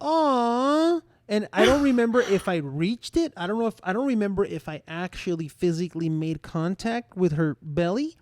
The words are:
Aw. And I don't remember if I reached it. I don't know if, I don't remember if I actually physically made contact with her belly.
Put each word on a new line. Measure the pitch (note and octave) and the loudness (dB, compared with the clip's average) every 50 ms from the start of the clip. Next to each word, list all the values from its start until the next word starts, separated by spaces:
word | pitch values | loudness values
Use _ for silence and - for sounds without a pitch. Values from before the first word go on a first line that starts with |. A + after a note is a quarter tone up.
Aw. | - C#4+ D#4+ D#4+ D#4 D4 C4+ B3 A#3 A#3 A#3 B3 C4 C#4 D4 D#4 D#4+ E4 F4 E4 - _ _ _ _ - | -4 0 2 2 2 2 2 2 2 2 0 0 0 2 2 2 2 2 2 0 -2 _ _ _ _ -4
And | G3+ G#3+ G#3 - - | -2 -2 -2 0 2
I | F#3 G#3+ | 4 6
don't | A#3 C4 D4 C#4+ | 6 6 6 4
remember | C#4 B3+ A#3+ A#3 A#3 A3 B3 | 4 4 4 2 4 4 2
if | A#3+ - G3 F#3 - | 2 2 2 0 0
I | - F3+ | 0 -2
reached | E3 D3 C#3 C3+ D3 E3 F#3+ A#3+ A#3+ - - - | -2 -2 -4 -4 -2 -2 -2 -2 -4 -8 -4 -2
it. | E4 E4+ D4+ - | -2 -2 -2 -2
I | - F3 | -6 -6
don't | F3+ G#3 | -4 -2
know | A3+ A#3 | -2 -2
if, | A3+ G#3+ - - | -2 -4 -4 -6
I | F#3 F#3 | -4 -2
don't | A3 C4+ | 0 0
remember | C#4 B3+ A3 G#3 G3+ G3 F#3 G3+ | 0 0 0 0 0 0 0 -2
if | - - D#3+ - | -2 -4 -6 -8
I | - D#3 D3+ - | -8 -10 -10 -10
actually | - D#3+ E3+ F3+ F3+ - - - F#3 F3 E3 E3 | -10 -8 -8 -8 -8 -8 -6 -4 -4 -2 -2 -4
physically | C#3+ - - - F3 E3 D#3+ F3+ E3+ D#3+ D#3+ E3 D#3+ | -8 -4 -2 0 0 0 0 -2 -4 -4 -4 -2 -2
made | D#3 D#3 D#3+ D#3+ D#3+ D#3 | 0 -2 -2 -2 -4 -6
contact | - - - E3 D#3+ F3 F#3+ - - A3+ A#3 A#3+ A#3+ _ - | -8 -6 -4 -2 -2 -2 -4 -4 -4 -4 -4 -4 -6 _ -2
with | F#3+ F#3 F3 D3+ | 0 0 2 2
her | D3+ E3 D#3 C#3+ - | 2 2 0 0 -4
belly. | - D#3+ D3 D#3 E3+ E3+ F#3+ B3 D4 D#4+ - _ | -8 -6 -2 -2 0 0 0 -2 -4 -4 -8 _